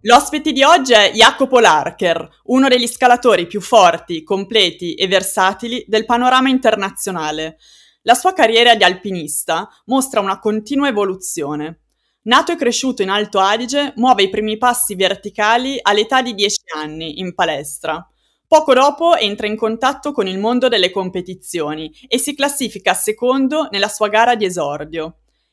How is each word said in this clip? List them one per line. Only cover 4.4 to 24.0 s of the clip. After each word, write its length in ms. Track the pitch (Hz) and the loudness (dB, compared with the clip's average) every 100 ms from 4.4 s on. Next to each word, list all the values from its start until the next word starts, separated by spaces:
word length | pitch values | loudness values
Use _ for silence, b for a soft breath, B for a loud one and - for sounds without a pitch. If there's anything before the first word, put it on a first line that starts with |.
| 190 220 185 - 175 | -2 0 0 -2 -10
e 140 | - 185 | -6 0
versatili 760 | 190 185 - 190 196 233 240 - | 0 0 0 0 -2 -8 -8 -2
del 160 | 220 | -2
panorama 440 | 220 240 254 262 262 | 0 0 2 2 2
internazionale. 1080 | 254 254 214 190 - - 180 156 156 160 160 b b b b | 2 2 0 -4 -6 -8 -6 -6 -6 -8 -12 b b b b
La 120 | - | -2
sua 180 | 247 370 | 0 0
carriera 440 | 370 233 226 240 233 | 2 2 4 4 4
di 80 | |
alpinista 840 | 180 185 208 180 160 - - 165 202 b - | 2 0 -8 -8 -6 -6 -4 -4 -6 b -2
mostra 340 | 262 262 226 | -2 0 -2
una 180 | 196 196 | -2 -2
continua 480 | 220 214 214 277 285 | -2 -4 -4 -2 0
evoluzione. 920 | 208 196 185 - - 143 151 151 165 _ _ _ _ | 0 -2 -4 -8 -8 -6 -6 -8 -12 _ _ _ _
Nato 280 | 214 254 330 | 2 2 2
e 40 | 339 | -2
cresciuto 460 | 240 233 262 - | -2 -2 -6 -4
in 60 | 190 | -4
Alto 320 | 202 208 202 | -2 -2 0
Adige, 540 | 190 220 240 277 285 - | 0 0 -2 -4 -4 0
muove 260 | 247 247 | 2 4
i 80 | 240 | 2
primi 280 | 208 214 214 | 0 -4 0
passi 360 | 247 233 - | 0 0 -2
verticali 800 | 185 190 190 208 - 208 233 262 269 | 0 -2 -2 -10 -2 0 0 -2 -4
all'età 400 | - 208 220 262 | 0 0 2 0
di 120 | 247 | -2
dieci 280 | 202 202 208 _ | -2 -4 -4 _
anni 460 | 156 156 156 160 - | -10 -10 -10 -12 -10
in 160 | 185 | -10
palestra. 720 | 175 170 147 147 - 160 160 - _ _ _ _ | 0 0 0 -8 -10 -8 -8 -10 _ _ _ _
Poco 280 | 311 302 | 2 4
dopo 420 | 254 277 285 330 330 | 4 4 2 2 2
entra 320 | 214 208 208 | 0 -4 -6
in 80 | 214 | -4
contatto 560 | 220 226 254 269 294 | -4 0 -2 -2 -6
con 160 | 285 196 | -4 -4
il 100 | 190 | -2
mondo 300 | 214 240 254 | -2 0 0
delle 240 | 226 180 | 0 0
competizioni 1000 | 196 185 185 180 185 - 170 147 156 156 B B | -2 -6 -8 -10 -14 -10 -6 -6 -8 -12 B B
e 120 | 254 | -4
si 180 | 294 294 | -4 -4
classifica 580 | 277 285 226 202 185 | -4 -4 -6 -6 -4
secondo 720 | 190 - 214 247 262 262 302 302 | -2 -2 -2 -2 0 0 -2 -4
nella 160 | 202 202 | -4 -4
sua 200 | - | -2